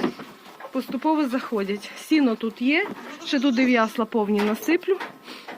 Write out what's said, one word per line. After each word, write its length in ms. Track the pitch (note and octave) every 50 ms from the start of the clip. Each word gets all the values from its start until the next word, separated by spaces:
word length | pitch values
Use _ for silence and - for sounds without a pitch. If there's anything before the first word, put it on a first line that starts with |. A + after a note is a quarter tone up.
| - - - - - - - - - - - - - - -
поступово 540 | C4 A#3 - - A#3+ - D#4 D#4 D4+ D4+
заходять. 640 | B3 A#3 C4 - - A#3+ G#3 G3 F#3+ G3+ G3+ - - -
Сіно 380 | - - - D#4 D#4 C#4 A#3+ A3
тут 260 | - A3+ A3+ - -
є, 260 | B3 C4 D4 F4 G#4 G#4 - - - - - - E4
ще 140 | - D4+ C4+
туди 260 | A#3 C#4+ A#3 B3+ C4
в'ясла 400 | B3 B3+ A#3 A3 A3 - - A3
повні 360 | - - A3+ G#3 G3 G#3+ G3+
насиплю. 560 | G#3 G#3 A3 - - - E4 F4+ - F4+ F#4+ F#4 - - - - - - - - - - -